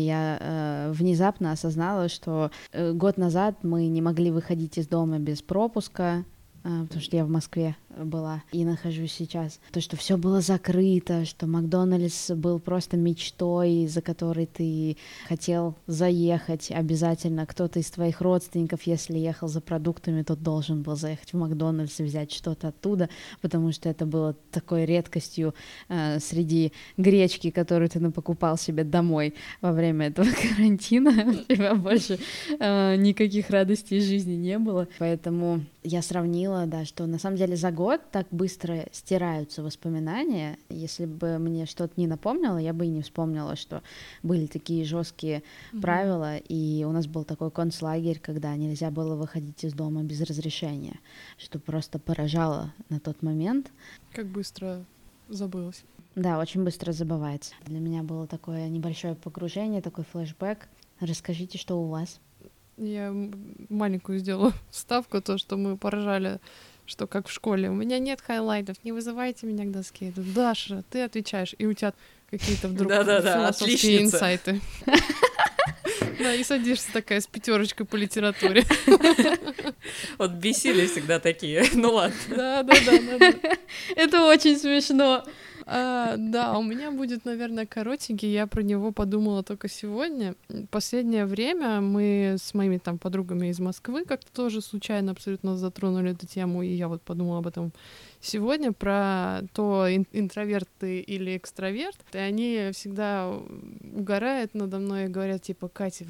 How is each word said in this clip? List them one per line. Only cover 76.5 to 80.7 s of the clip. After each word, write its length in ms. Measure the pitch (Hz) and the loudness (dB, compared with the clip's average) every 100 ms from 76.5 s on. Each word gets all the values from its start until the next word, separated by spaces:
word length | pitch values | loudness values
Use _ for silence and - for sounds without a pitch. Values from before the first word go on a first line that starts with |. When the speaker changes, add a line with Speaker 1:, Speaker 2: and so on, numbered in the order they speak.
| 277 240 247 - | 2 2 0 -2
Speaker 2:
такая 280 | 226 - 247 | -4 0 0
с 60 | - | 0
пятёрочкой 600 | 226 - 214 208 - 208 | -4 2 2 2 -2 -4
по 100 | 214 | -2
литературе. 680 | 202 220 208 202 190 196 - 294 - | 0 2 0 2 6 6 6 4 8
<laughs> 1300 | 381 320 320 277 339 302 269 302 - - - - - | 10 10 8 6 2 -2 -6 -8 -8 -12 -10 -10 -2
Speaker 3:
Вот 140 | 190 | -2
бесили 540 | 175 190 254 269 | 0 0 2 4